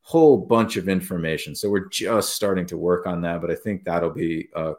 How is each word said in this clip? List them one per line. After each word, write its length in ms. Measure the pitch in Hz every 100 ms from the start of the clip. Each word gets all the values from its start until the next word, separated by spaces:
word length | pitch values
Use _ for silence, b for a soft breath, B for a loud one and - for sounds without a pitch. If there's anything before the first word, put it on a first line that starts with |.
whole 360 | _ 165 156 123
bunch 400 | 90 117 110 -
of 120 | 90
information. 640 | 95 92 90 80 80 - 73
So 140 | 101
we're 180 | 101 90
just 460 | - 101 113 95
starting 320 | - 104 92 87
to 100 | 82
work 300 | 85 87 95
on 140 | 87
that, 180 | 85 85
but 100 | 85
I 60 | 82
think 280 | 110 98
that'll 260 | - 85 85
be, 380 | - 82 82 -
uh, 200 | 80 80